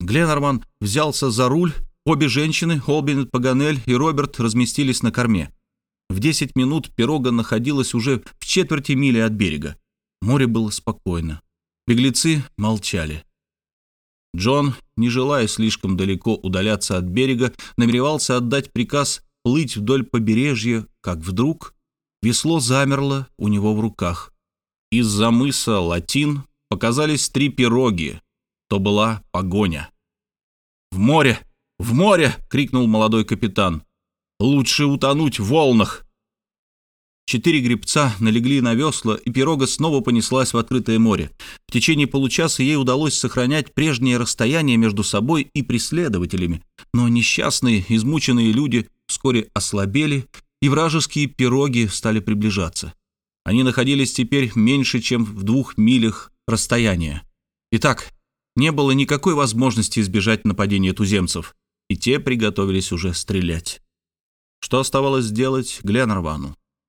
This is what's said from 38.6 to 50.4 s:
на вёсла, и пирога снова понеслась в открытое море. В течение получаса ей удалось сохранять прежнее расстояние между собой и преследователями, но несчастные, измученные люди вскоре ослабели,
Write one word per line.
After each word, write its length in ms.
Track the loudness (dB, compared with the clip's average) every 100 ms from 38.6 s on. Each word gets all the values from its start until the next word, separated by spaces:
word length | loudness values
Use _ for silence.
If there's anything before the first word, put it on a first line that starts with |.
на 100 | 2
вёсла, 440 | 2 0 -2 -2 -2
и 140 | -2
пирога 360 | 0 0 2 0
снова 340 | 0 0 0
понеслась 540 | 2 0 2 0 0
в 20 | 0
открытое 420 | 0 -2 0 2
море. 320 | 4 2 -2 -10 -20 -20 -4
В 60 |
течение 340 | -2 0 2 0
получаса 560 | 0 -2 0 0 0
ей 140 | 0 2
удалось 420 | 2 0 0 -2
сохранять 560 | -2 -2 0 0 -4
прежнее 420 | -2 0 0 0 0
расстояние 640 | 0 -2 0 2 2 4
между 260 | 4 2
собой 460 | -2 -2 0 0 -2
и 100 | -4
преследователями, 1040 | -2 -2 -2 -2 -2 -2 -2 -2 -2 -4 -8 _ -4
но 140 | 0 2
несчастные, 760 | 2 2 0 -2 0 2 0 2
измученные 640 | 0 0 0 2 2 4
люди 360 | 2 2 0 -4 _ -10
вскоре 440 | -4 0 0 -2
ослабели, 720 | -4 -4 -2 -2 0 0 -2 -6 -16